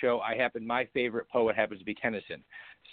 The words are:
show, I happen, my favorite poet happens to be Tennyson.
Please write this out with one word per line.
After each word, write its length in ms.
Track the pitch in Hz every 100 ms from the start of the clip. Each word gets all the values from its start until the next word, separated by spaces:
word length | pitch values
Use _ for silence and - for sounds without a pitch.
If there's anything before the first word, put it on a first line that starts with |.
show, 180 | 127 120
I 160 | 107 113
happen, 300 | 123 120 113
my 220 | 120 127
favorite 360 | - 123 113 -
poet 260 | 120 113 107
happens 240 | 107 101
to 60 | 95
be 80 |
Tennyson. 500 | 101 120 107 - 78 - - - - -